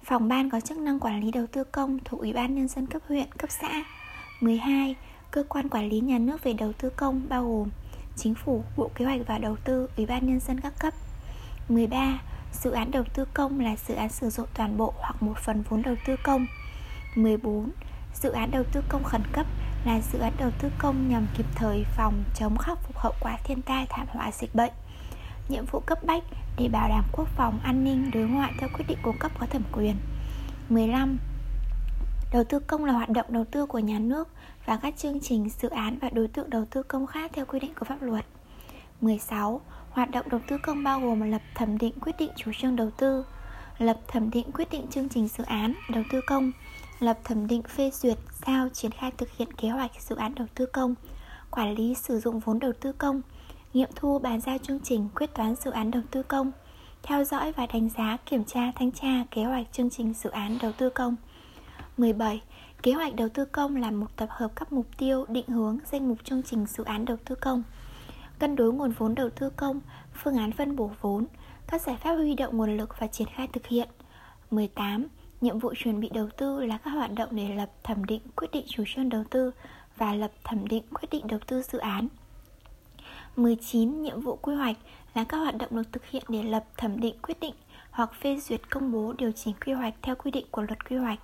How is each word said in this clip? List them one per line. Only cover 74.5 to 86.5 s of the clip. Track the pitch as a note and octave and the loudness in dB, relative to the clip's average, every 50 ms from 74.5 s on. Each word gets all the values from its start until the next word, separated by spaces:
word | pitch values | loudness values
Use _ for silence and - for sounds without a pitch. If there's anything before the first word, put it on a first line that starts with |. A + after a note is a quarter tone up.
Mười | A3+ G#3+ G#3+ G3+ | 2 2 2 0
tám. | - - G3+ G3+ G#3 G#3+ C#4 D4+ - - - - - - | 0 -2 -2 0 0 -2 -2 -4 -8 -18 -20 -20 -6 0
Nhiệm | - A#3+ F3+ A3 | 0 0 2 2
vụ | A#3+ A#3+ B3+ | -2 -2 -4
chuẩn | - - A#3 G#3+ G#3 | -2 -2 0 0 0
bị | A3 - | -2 -2
đầu | - A3+ G#3+ G#3 - | -2 -2 -4 -4 -4
tư | - C#4 C#4 C#4 C#4 C4 | -4 -4 -2 -2 -2 -2
là | A3+ A3 A3 | -2 -4 -4
các | - D4+ | -4 -4
hoạt | C#4 D4+ B3+ G3 G3+ | -2 -2 -2 -2 -2
động | A3 A3+ - | -2 -2 -2
để | A#3 G#3+ G3+ G3+ G3+ | -2 -4 -2 -2 -2
lập, | G3+ G3+ G3 - - | -4 -4 -6 -8 -12
thẩm | - - A3+ G3+ G3 | -6 -4 -2 -2 0
định, | G3+ A3 A3+ - - - | -2 -2 -4 -4 -8 -6
quyết | - E4+ E4 | -6 -6 -4
định | - D4 - - | -4 -6 -6 -4
chủ | - - G#3 G#3 - | -4 -4 -4 -4 -2
trương | C4+ C4 B3+ | 0 0 0
đầu | A#3 G#3+ G#3+ A3 | 0 0 -2 0
tư | - B3+ C4 B3+ B3+ - - - - - - - - | 2 2 2 2 -2 -8 -18 -20 -20 -20 -20 -20 -4
và | - A3+ G#3 G#3 | -2 0 0 2
lập, | G#3 G#3+ G#3 - - - | 0 -2 -4 -6 -10 -8
thẩm | - A#3 G#3 G3 G#3 | -4 -4 -2 -2 0
định, | A3 A3+ A3+ - D4+ | -2 -2 -2 -4 -8
quyết | - - D#4 | -8 -6 -4
định | - D4+ - | -4 -4 -2
đầu | G#3+ A3+ G#3+ - | -2 -4 -4 -4
tư | - B3+ B3+ | -2 -4 -4
dự | B3+ - - B3 | -2 -4 -6 -4
án. | - A3 G3 G3 G#3+ - - - - - - - - - - - - - - - - - - - - - - - - - - | -4 -2 -2 -2 -2 -4 -6 -10 -20 -20 -20 -20 -20 -20 -20 -20 -20 -20 -20 -20 -20 -20 -20 -20 -20 -18 -18 -18 -18 -8 2
Mười | B3+ A#3+ A#3 A#3 | 4 6 6 6
chín. | A3+ - - - A#3 A3+ A#3 D4 D#4 | 4 0 0 2 4 4 4 2 0
Nhiệm | D4+ D4+ - G#3+ | -4 -4 -4 -4
vụ | C4+ B3 A#3 | -4 -4 -4
quy | - - C#4+ C#4+ | -2 -2 -2 0
hoạch | C#4+ C#4 B3 A3 - - - - - - - - | 0 0 0 -2 -2 -8 -20 -20 -20 -20 -4 -2
là | A3+ A3+ | -2 -2
các | - - | 0 0
hoạt | D#4 D#4+ D4 A#3+ A3 | 0 0 0 0 -2
động | B3+ - A#3 | -6 -4 -2
được | A3+ A3+ - | -4 -4 -4
thực | - B3 - | -6 -10 -10
hiện | - - C4 - - | -6 -8 -8 -4 -2
để | A3+ G#3+ | -2 -2
lập, | G#3+ A3+ | 0 0